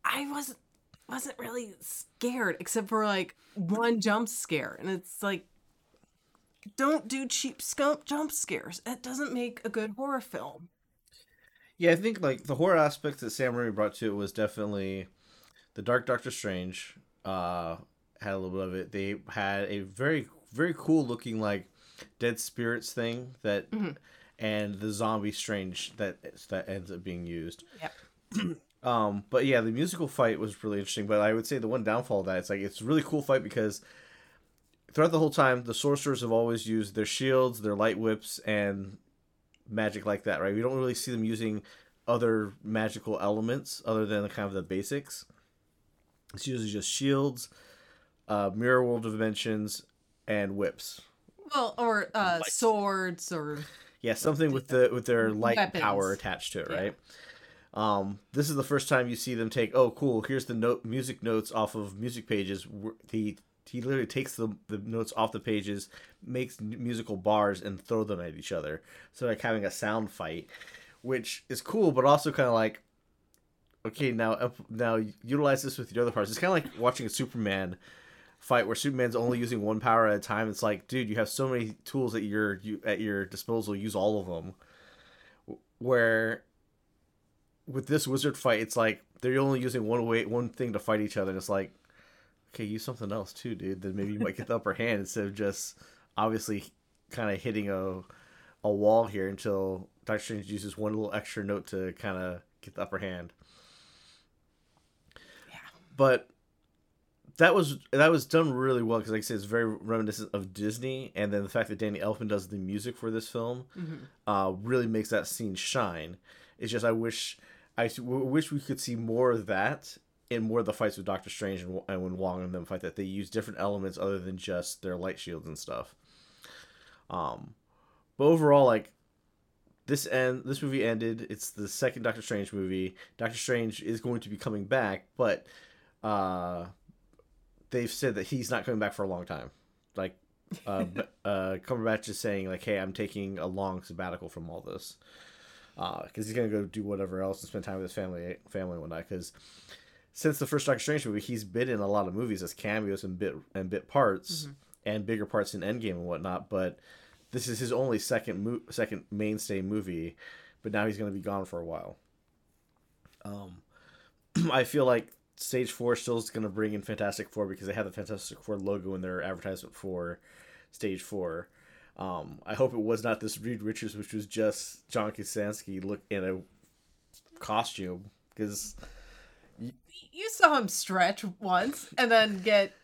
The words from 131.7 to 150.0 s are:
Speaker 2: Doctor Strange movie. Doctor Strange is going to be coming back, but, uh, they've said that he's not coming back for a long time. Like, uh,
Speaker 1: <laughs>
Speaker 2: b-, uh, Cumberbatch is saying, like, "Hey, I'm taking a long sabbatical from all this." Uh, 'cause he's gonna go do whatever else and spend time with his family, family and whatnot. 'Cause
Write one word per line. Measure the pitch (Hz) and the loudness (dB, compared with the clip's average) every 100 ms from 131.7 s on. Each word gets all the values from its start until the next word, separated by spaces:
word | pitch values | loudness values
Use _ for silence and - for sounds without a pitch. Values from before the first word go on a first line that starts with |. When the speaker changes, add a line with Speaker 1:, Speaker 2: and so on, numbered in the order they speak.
| - 131 - | 0 0 0
Speaker 2:
Doctor | 117 107 | -4 -4
Strange | - 104 98 | -4 -4 -2
movie. | 101 95 95 95 - - - | -4 -2 -2 -4 -8 -20 -6
Doctor | 113 117 | -4 -4
Strange | - 120 113 101 | 0 0 0 -4
is | 104 113 | -6 -4
going | 127 120 | -2 -4
to | 107 | -6
be | 104 | -8
coming | 131 107 98 | -4 -4 0
back, | 131 107 95 _ - | 2 2 -2 _ 0
but, | 117 92 - - - - _ _ | 2 2 -4 -20 -20 -20 _ _
uh, | 110 101 95 92 87 90 87 - - _ _ _ _ _ _ _ _ | 0 2 2 0 -2 -4 -8 -16 -20 _ _ _ _ _ _ _ _
they've | 127 117 | -2 -2
said | - 135 104 | 0 0 0
that | 92 | -2
he's | 131 117 | -2 0
not | 117 | -2
coming | 95 110 | 0 0
back | 101 | 0
for | - | 0
a | 98 | -2
long | 90 87 | -2 -6
time. | 80 62 _ _ _ _ - | -8 -10 _ _ _ _ -6
Like, | 92 - _ _ _ - - | -6 -6 _ _ _ -10 -4
uh, | 98 | -2
Speaker 1:
<laughs> | 90 | -2
Speaker 2:
b-, | 90 - _ 101 | -4 -8 _ -2
uh, | 98 95 92 - | 0 0 -4 -2
Cumberbatch | 123 113 110 - | 0 2 0 -2
is | 98 | -4
saying, | 117 101 92 | -2 -2 -2
like, | 92 | -4
"Hey, | - 101 | -2 0
I'm | 95 | -2
taking | 95 104 104 98 95 | -4 -4 -4 -6 -4
a | 87 | -4
long | 95 98 92 | -2 -2 -4
sabbatical | - 87 90 90 87 | -8 -8 -6 -6 -10
from | - 82 | -12 -10
all | 87 | -10
this." | - - - - - - - - - - - - | -10 -12 -12 -18 -20 -20 -20 -20 -20 -20 -20 -8
Uh, | 87 - - | -6 -6 -10
'cause | - 107 | -8 -4
he's | |
gonna | 113 110 | 0 0
go | 104 | 0
do | 95 104 | -2 -6
whatever | 101 98 98 92 | -4 -4 -2 -2
else | 95 95 | -2 -4
and | - | -8
spend | 104 92 | -8 -6
time | 95 | -8
with | |
his | 92 | -6
family, | - 92 87 87 90 - | -6 -6 -6 -8 -10 -10
family | 98 92 | -8 -6
and | 85 | -8
whatnot. | 78 80 - | -8 -10 -8
'Cause | 90 82 - - - - - - - | -8 -8 -16 -20 -20 -20 -20 -20 -20